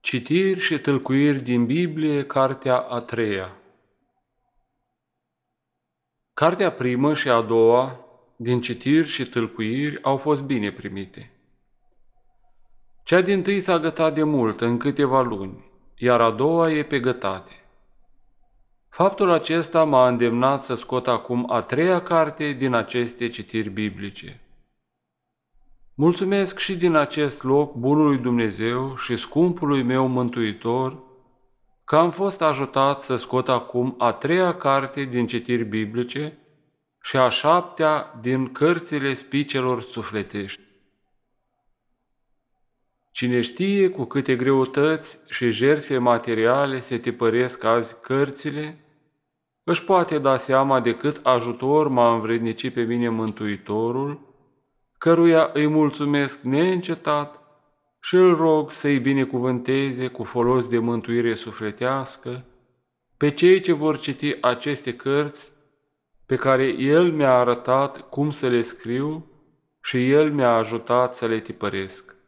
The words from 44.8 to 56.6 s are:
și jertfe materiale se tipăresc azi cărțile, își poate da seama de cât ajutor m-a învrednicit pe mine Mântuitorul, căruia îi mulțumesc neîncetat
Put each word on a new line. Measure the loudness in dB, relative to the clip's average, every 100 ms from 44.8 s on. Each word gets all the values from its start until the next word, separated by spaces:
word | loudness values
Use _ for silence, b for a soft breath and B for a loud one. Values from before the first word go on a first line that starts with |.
| 0 0 -6 -20 _
și | -4 -2
jertfe | 2 2 2 0 0
materiale | 2 0 0 0 2 2 0 -4
se | -6 -6
tipăresc | -6 0 0 2 0 -2
azi | 0 0 0 -12
cărțile, | -4 0 0 -2 -8 -8 -10 -14 _ _ _ _ _ _ _ _
își | -4 -4
poate | 2 2 2 0
da | 2 2
seama | 2 2 4 2
de | 2 0
cât | -2 0
ajutor | 2 2 0 -4 0 2 2
m-a | 4 4
învrednicit | 4 0 -2 -2 -4 -6
pe | -4
mine | -2 0 -2
Mântuitorul, | -2 -4 -4 -6 -6 -4 -4 -2 -4 -6 -8 -16 _ _ _ _ _ _ _
căruia | 2 6 6 6 4
îi | 2 2
mulțumesc | 4 2 0 -2 0 -2 -4
neîncetat | -2 0